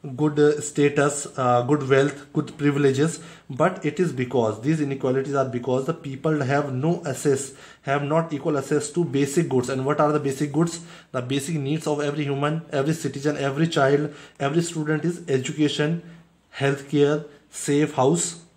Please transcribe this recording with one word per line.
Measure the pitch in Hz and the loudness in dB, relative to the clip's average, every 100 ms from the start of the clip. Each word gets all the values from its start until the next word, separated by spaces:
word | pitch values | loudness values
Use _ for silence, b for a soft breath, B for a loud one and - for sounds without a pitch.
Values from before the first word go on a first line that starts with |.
| 151 | -12
good, | 127 151 147 | -2 0 4
uh, | 147 147 | 4 4
status, | - - 143 143 143 147 - - | -2 2 2 4 2 0 -8 -2
uh, | 127 123 | 2 4
good | 123 147 131 | 4 0 4
wealth, | 135 143 - - | 4 4 -2 -6
good | 156 143 - | -4 -4 -2
privileges, | 143 143 143 127 160 - B B B | 0 4 2 4 0 -2 B B B
but | 131 165 185 | 0 0 2
it | 151 156 | -6 0
is | 175 | -2
because | 127 123 135 110 104 | -2 -2 2 0 0
these | 127 156 | -2 0
inequalities | 143 131 135 131 135 | 0 -2 0 0 0
are | 139 127 | -2 0
because | 120 123 127 131 | -2 -2 -2 -2
the | |
people | 165 143 131 160 151 | -6 -8 -4 -2 0
have | 131 143 143 | 2 0 0
no | 127 151 175 | -2 -2 -2
access, | 147 127 147 131 - B B B | -4 -2 0 0 -2 B B B
have | - 143 | -2 -2
not | 143 160 165 | 2 0 0
equal | 143 160 143 | -4 -2 -2
access | 135 151 147 | 0 -2 -2
to | - | -2
basic | 165 135 139 - 151 | -2 0 0 0 2
goods. | 131 123 | 0 0
And | 135 | -2
what | 131 147 | -2 2
are | 147 | 2
the | 151 | 2
basic | 139 135 147 | -2 -2 -2
goods? | 143 170 - B B B | 0 0 -2 B B B
The | 131 | -6
basic | 123 139 135 160 | -2 -4 -2 -4
needs | 135 160 160 | -2 -2 -2
of | 147 | -2
every | 147 147 | -2 -2
human, | 143 139 147 160 165 | -4 0 0 -2 -4
every | 143 143 | -2 0
citizen, | 160 139 131 143 143 | -2 -4 -2 -2 -2
every | 139 135 165 | -2 0 0
child, | 160 135 143 151 B B B | 2 4 4 0 B B B
every | 139 160 | -2 0
student | 170 165 151 156 | -2 -4 -2 -2
is | 165 175 - | -2 -6 -2
education, | 135 131 156 147 - 151 170 B B B _ _ - | -2 -2 0 0 2 -2 -2 B B B _ _ -2
healthcare, | 139 143 - 147 143 151 156 B B | 0 0 -2 2 4 2 -4 B B
safe | - - 143 151 | -10 0 2 2
house | - 131 170 - - - | 2 2 2 -2 -8 -20